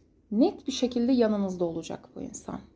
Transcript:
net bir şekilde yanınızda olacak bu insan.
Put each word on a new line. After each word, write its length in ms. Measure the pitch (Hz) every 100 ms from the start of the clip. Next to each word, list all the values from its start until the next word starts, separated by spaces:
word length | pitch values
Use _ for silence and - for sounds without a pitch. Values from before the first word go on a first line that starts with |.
| _ _ -
net 360 | 208 349 - -
bir 40 |
şekilde 400 | - 247 247 240
yanınızda 540 | 254 220 208 196 180 175
olacak 440 | 165 160 - - -
bu 60 |
insan. 380 | - - - - -